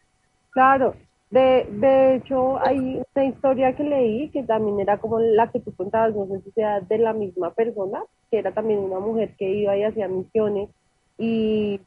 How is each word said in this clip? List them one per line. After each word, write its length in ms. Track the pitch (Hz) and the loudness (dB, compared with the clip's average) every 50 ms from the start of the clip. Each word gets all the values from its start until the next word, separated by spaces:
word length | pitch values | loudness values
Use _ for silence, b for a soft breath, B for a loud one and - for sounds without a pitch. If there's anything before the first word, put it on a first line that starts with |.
| _ _ _ _ _ _ _ _ _ _ | _ _ _ _ _ _ _ _ _ _
Claro. 440 | _ 262 262 262 269 269 262 202 - - - _ _ _ _ _ | _ 4 6 6 6 4 2 0 -2 -4 -12 _ _ _ _ _
De, 380 | 202 254 262 262 262 254 - 185 | 2 4 6 6 4 4 2 0
de 460 | 202 208 220 269 269 269 269 262 262 | -2 0 2 4 6 6 6 4 4
hecho, 420 | 247 - - 269 254 254 262 269 - - | 2 -2 -2 -2 0 0 0 0 0 0
hay 360 | 262 269 277 262 254 262 247 254 - _ | 0 0 0 -2 -4 -4 -6 -8 -6 _
una 120 | 277 269 | -2 -2
historia 500 | 269 - - - 269 262 233 262 254 254 | -2 -2 0 0 0 2 2 2 0 0
que 80 | - 294 | -2 -2
leí 460 | 294 285 269 247 226 214 233 302 302 | -2 0 2 2 2 0 -2 -4 -6
que 140 | - 294 247 | -6 -6 -4
también 360 | 233 220 220 220 208 208 202 | -2 -2 0 0 -2 -2 -2
era 180 | 196 196 208 202 | 0 0 0 -2
como 220 | 220 220 226 226 | -2 -2 -2 0
la 280 | 226 233 220 214 233 240 | 2 2 4 4 2 2
que 120 | - 240 | -2 -6
tú 140 | - 214 - | -8 -10 -10
contabas, 400 | - 180 196 - 220 226 226 214 | -8 -6 -2 0 0 0 0 0
no 100 | 208 196 185 | -2 -6 -6
sé 120 | 196 190 185 | -8 -10 -10
si 60 | 196 | -8
sea 280 | - 226 214 214 208 202 | -4 -2 -2 0 -2 -4
de 180 | 185 180 226 220 | -2 -2 0 0
la 140 | 233 220 | 2 0
misma 400 | 220 220 208 190 - 180 170 170 | 0 -2 -6 -6 -6 -6 -6 -4
persona, 520 | - - 226 233 214 208 190 190 220 302 427 - _ _ _ _ | -2 -2 -2 -2 -2 -4 -6 -6 -6 -8 -10 -12 _ _ _ _
que 80 | - 208 | -4 -2
era 120 | 202 190 | -2 -2
también 280 | 185 208 220 220 214 202 | -4 -4 -2 -2 -2 -2
una 200 | 196 190 185 185 | -2 -4 -4 -4
mujer 320 | 196 220 226 226 208 196 - - | -4 -4 -2 -2 -4 -4 -6 -6
que 120 | 196 190 | -4 -4
iba 260 | 190 208 208 196 196 | -2 -2 0 0 0
y 80 | 202 208 | 0 0
hacía 240 | 220 214 220 196 185 | -2 -2 -4 -4 -4
misiones 600 | 185 185 185 - - 220 214 208 208 196 208 208 _ _ _ _ _ _ _ _ _ - | -4 -6 -6 -4 -2 -2 0 0 -2 -4 -6 -8 _ _ _ _ _ _ _ _ _ -6
y, 640 | 220 226 226 220 220 214 214 214 208 208 202 196 190 | -4 -2 -2 0 0 0 0 0 0 -2 -4 -6 -10